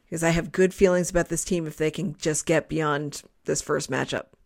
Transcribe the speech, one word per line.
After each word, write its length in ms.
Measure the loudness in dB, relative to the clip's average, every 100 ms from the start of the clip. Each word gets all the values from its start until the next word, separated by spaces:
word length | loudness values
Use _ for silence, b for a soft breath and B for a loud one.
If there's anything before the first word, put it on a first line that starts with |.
| -10
because 180 | -2
I 60 | 2
have 220 | 2 0
good 200 | 2 2
feelings 380 | 4 4 4 2
about 180 | 0 0
this 160 | -2
team 220 | -2 -2 -4
if 100 | -2
they 140 | -2
can 260 | -2 -6 -4
just 300 | -2 0 2
get 240 | 0 0
beyond 540 | -2 0 0 -4 -10 -16 _
this 160 | -4 -4
first 300 | -2 -2 -2
matchup. 380 | -4 -2 -6 -8 _